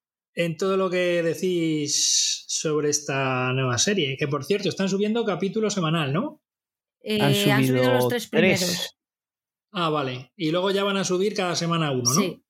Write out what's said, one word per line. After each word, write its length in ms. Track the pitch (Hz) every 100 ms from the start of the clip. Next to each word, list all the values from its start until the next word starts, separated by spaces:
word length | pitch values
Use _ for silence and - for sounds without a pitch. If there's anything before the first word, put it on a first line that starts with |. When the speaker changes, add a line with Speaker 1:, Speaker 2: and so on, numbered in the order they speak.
| _ _ _
Speaker 1:
en 220 | - 170 156
todo 200 | 190 196
lo 140 | 190
que 320 | 180 175 175
decís 1200 | 165 156 185 175 165 151 143 - - - - - -
sobre 420 | - 160 151 147
esta 640 | 143 - 139 135 127 127
nueva 260 | 131 131 120
serie, 380 | - 202 139 131
que, 100 | 147
por 160 | 143
cierto, 240 | 139 202 185
están 200 | - 196
subiendo 360 | 190 208 233
capítulo 460 | 208 165 190 220 214
semanal, 420 | 196 156 165 139
¿no? 300 | 151 302 - _ _ _ _ _ _
Speaker 2:
Eh, 180 | - 214
Speaker 3:
Han 120 | 143
Speaker 2:
han 20 | 139 202 -
subido 140 | 127 127
Speaker 3:
subido 160 | 127
Speaker 2:
los 140 | 123 123
tres 200 | 233 -
Speaker 3:
tres. 300 | 143 185 196
Speaker 2:
primeros. 360 | 277 - - _ _ _ _ _ _ _ _
Speaker 1:
Ah, 160 | 185 165
vale. 440 | 151 131 127 131 -
Y 140 | 156
luego 220 | 175 196
ya 100 | 196
van 140 | 202 196
a 80 |
subir 280 | 180 180 208
cada 200 | 202 180
semana 380 | 156 165 165 156
uno, 100 | 127
¿no? 180 | 120 147
Speaker 2:
Sí, 240 | 190 - _